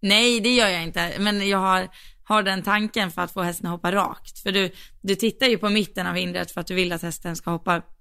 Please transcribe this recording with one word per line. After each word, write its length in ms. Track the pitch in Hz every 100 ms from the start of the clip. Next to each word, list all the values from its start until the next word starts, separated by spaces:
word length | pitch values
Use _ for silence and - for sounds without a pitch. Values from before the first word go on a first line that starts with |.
Nej, 400 | 196 208 240 233
det 140 | 226
gör 140 | 247 208
jag 140 | 175
inte. 340 | 165 170 170 180
Men 300 | 208 202 196
jag 100 | 196
har, 300 | 190 185 185 - - -
har 180 | - 214
den 200 | 196 190
tanken 480 | 196 208 214 220 190
för 120 | 180
att 100 | 180
få 100 | 196
hästen 240 | 175 170 175
att 60 |
hoppa 200 | 175 175
rakt. 460 | 202 - - - -
För 140 | 196
du, 180 | 196 185 - - -
du 140 | 196
tittar 320 | 196 226 - 262
ju 120 | 202
på 100 | 208
mitten 380 | 214 190 190 180
av 80 |
hindret 360 | 180 180 180 175
för 100 | -
att 60 | 180
du 80 |
vill 180 | 185 180
att 100 | 165
hästen 340 | 170 - 175 160
ska 140 | -
hoppa 320 | 170 - 170 - -